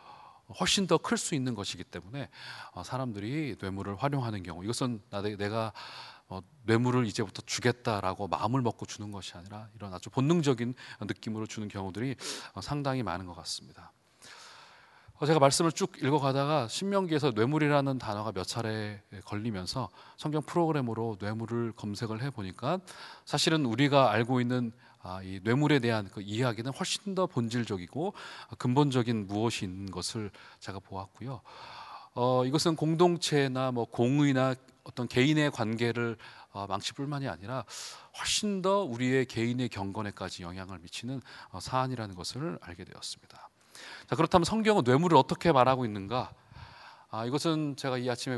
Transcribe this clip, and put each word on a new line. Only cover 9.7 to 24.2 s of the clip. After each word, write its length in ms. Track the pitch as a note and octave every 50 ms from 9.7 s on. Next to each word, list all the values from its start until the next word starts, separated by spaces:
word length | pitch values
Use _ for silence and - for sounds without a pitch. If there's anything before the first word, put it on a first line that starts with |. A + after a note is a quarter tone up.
| -
이런 180 | A2 G#2 G2 F2+
아주 160 | F2 - A2
본능적인 640 | - C3 C3 D3+ F3 F3 C#3+ C#3+ B2+ A2 A#2+ A#2+ B2+ - - - - -
느낌으로 460 | A2 - G#2+ - - A2+ G#2+ A2 A2
주는 220 | G#2 - A2+ G#2+ G2+
경우들이, 480 | - G2 F#2+ F#2+ F2 G2+ B2 C#3 A#2+ - - - - - - - -
어, 80 | G2
상당히 400 | - - C#3+ D3 C#3 C#3 C3 C3
많은 240 | A2+ F2+ E2+ F#2 F#2
것 80 | F2 E2+
같습니다. 560 | E2+ - - - - - C2 - - F#2 - _ _ _ _ _ _ - - - - - - - - - - - - - - - - _ - - -
어, 40 | D3+
제가 120 | C#3+ D#3+
말씀을 360 | D#3 C#3 C#3 C3+ - E3+ E3 -
쭉 280 | - G3 - - -
읽어가다가 680 | D3 C3 D3+ C#3+ C#3 C3+ C3 C#3 C#3 C#3+ D#3 C#3+ A#2 A2
신명기에서 600 | - - F#3+ G3 G3+ G3 F#3+ E3 D#3+ C#3+ D3 C#3+
뇌물이라는 680 | A2 - A#2 C#3 D3+ D#3 D3+ D3 D3 C#3+ C#3 C#3 C3 B2
단어가 320 | G#2+ A2 G#2 G#2 G#2+ A2
몇 160 | F#2+ F#2 -
차례 560 | - - A#2 A2 A2 A2 A2 G#2 G#2 G#2 G2+ - - G#2 F#2+ -
걸리면서 640 | - G#2 G#2 G#2+ A#2+ G#2 F#2 F2+ - - C3 A#2 - - - - - -
성경 260 | - - D3+ D3 D3+
프로그램으로 760 | - - - F3 E3+ D#3+ D3+ C#3+ B2+ A#2 A2 A2+ A#2 A2+ G#2 F#2+
뇌물을 540 | G2 G#2 A2 A2 A2+ A2 A#2 A#2+ A#2 A2+ G#2+
검색을 480 | - - G#2+ G2+ - A#2+ G#2+ A2 G#2+
해보니까 580 | B2 C#3+ - A2 G2 F#2 - - A#2 C#3+ F3 F#3+ - - - - - - - - -
사실은 400 | - - D3 - F3 D#3+ D#3 C#3
우리가 460 | A#2 A2 A#2+ C#3+ C3+ C#3+ C#3 C3 A2
알고 280 | G#2 A2